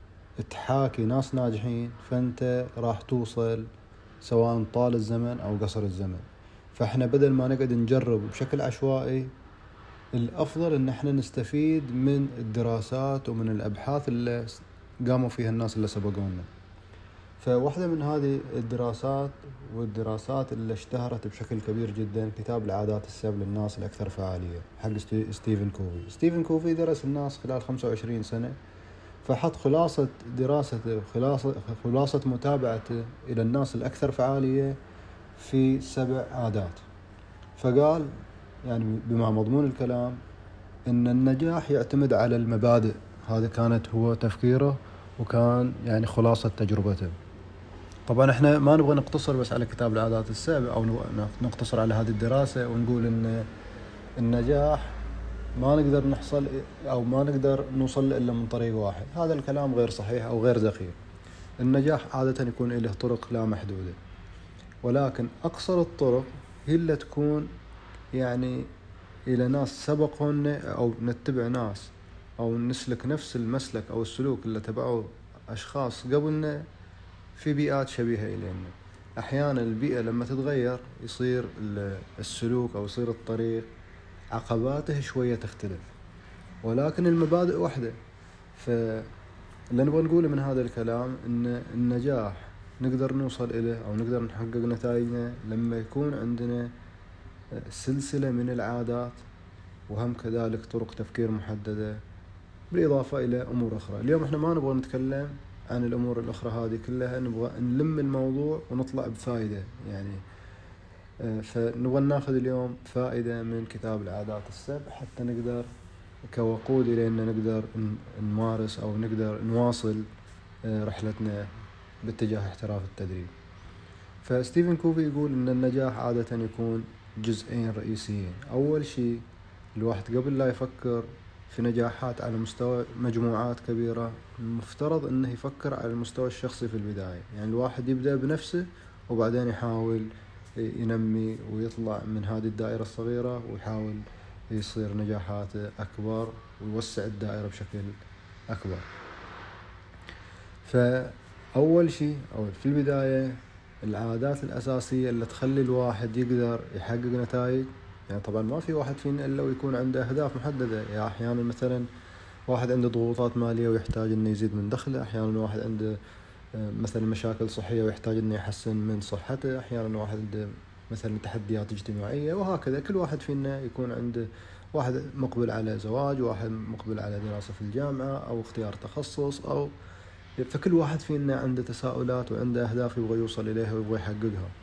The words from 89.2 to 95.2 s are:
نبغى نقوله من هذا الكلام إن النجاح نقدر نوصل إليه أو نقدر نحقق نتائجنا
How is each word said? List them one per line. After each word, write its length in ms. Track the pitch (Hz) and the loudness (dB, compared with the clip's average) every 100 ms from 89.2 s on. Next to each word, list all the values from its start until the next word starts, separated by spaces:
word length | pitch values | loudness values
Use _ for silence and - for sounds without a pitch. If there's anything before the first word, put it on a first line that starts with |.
| - - - - - | -18 -20 -18 -18 -2
نبغى 300 | 123 143 156 | 2 4 4
نقوله 260 | 165 170 160 | 6 6 6
من 100 | 139 | 2
هذا 220 | 139 131 | 2 0
الكلام 560 | 120 117 113 117 127 131 120 | 0 -2 0 0 -2 -6 -2
إن 360 | 120 120 120 - | 0 0 -2 -4
النجاح 720 | 117 123 123 135 127 104 95 - - - - | 0 2 2 2 2 0 -6 -12 -16 -18 -4
نقدر 320 | 127 127 131 | 0 2 2
نوصل 380 | 135 131 - 120 | 0 -2 -2 -2
إليه 280 | 113 117 113 104 | 0 0 -2 -4
أو 100 | 107 | -2
نقدر 260 | 117 120 | 0 0
نحقق 340 | 113 107 117 120 | -2 -4 -4 0
نتائجنا 800 | 117 117 123 120 120 120 | 0 0 2 2 0 -2